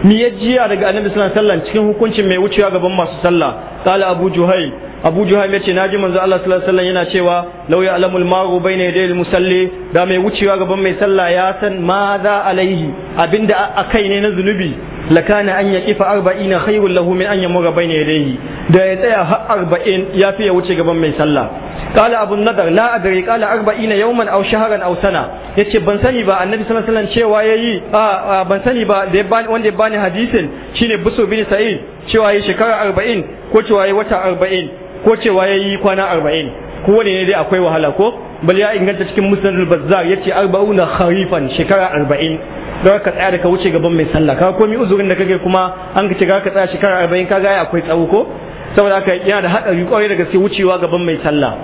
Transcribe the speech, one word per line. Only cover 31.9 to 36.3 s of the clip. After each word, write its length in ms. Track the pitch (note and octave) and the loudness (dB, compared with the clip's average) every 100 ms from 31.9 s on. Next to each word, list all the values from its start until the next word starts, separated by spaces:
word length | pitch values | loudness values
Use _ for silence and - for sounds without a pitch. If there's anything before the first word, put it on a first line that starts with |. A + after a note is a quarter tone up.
| - - | -18 -2
cewa 240 | A3 G#3+ | 2 2
yayi 80 | G#3 | 2
shekara 400 | G3+ F#3 A3+ G#3+ G#3 | 0 0 0 0 0
arba'in, 320 | F#3 A3 A3 D3+ - - | -2 -2 -2 -4 -12 0
ko 80 | A3 | 0
cewa 240 | A3 G#3 G3 | 4 2 2
yayi 80 | |
wata 240 | G3 G#3+ G3+ F#3 | 0 0 0 0
arba'in, 320 | E3+ F#3+ F#3 D#3 - - - - | 0 0 0 -4 -12 -16 -2 2
ko 100 | A3 | 2
cewa 240 | A3+ F#3+ F#3+ | 2 2 2
yayi 300 | G3 G3 G3 | 0 0 0
kwana 320 | G3+ F#3+ F#3+ | 0 0 0
arba'in. 400 | E3 D3+ | 0 0